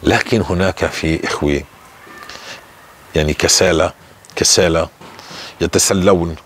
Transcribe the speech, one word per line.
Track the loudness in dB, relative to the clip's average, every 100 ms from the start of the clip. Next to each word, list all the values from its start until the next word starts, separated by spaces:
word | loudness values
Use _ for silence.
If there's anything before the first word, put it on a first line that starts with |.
لكن | 2 0 0 0
هناك | 0 0 0 0 -4
في | -2 -2 -2 -4
إخوة | -2 -2 -2 -4 -20 -20 -20 -20 -20 -20 -18 -18 -20 -20 -20 -20 -20 -4
يعني | 0 0
كسالى، | 0 0 4 4 4 0 -2 -20 -20 -16 -2
كسالى | 2 4 4 2 -2 -8 -20 -20 -18 -16 -16 -4
يتسلون | 0 0 2 2 4 4 2 -6